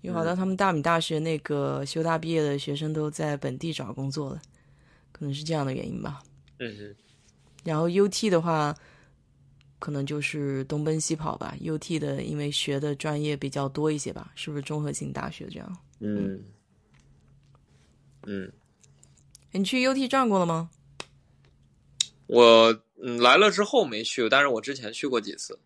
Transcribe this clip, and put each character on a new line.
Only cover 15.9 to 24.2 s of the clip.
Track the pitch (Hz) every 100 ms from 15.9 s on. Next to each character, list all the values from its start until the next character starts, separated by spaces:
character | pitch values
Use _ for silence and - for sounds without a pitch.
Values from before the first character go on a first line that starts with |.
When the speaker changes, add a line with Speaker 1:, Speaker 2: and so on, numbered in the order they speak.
| -
Speaker 2:
嗯。 | 104 104 98
Speaker 1:
嗯。 | 95 98 - _ _ _ _ _ - _ - _ - _ _ _ _ _ - -
Speaker 2:
嗯。 | 98 95 - _ _ _ _ - _ _ - _
Speaker 1:
你 | -
去 | 196 254
U | 254
T | 269 262
转 | 269 247
过 | 196
了 | 175
吗？ | 160 165 _ - - - _ _ _ _ _ _ _ _ - - _ -
Speaker 2:
我， | 117 120 113 113 110 _ _
嗯， | 127 120
来 | 120 147
了 | 208
之 | 180
后 | 202 269 170
没 | 107
去， | 117 -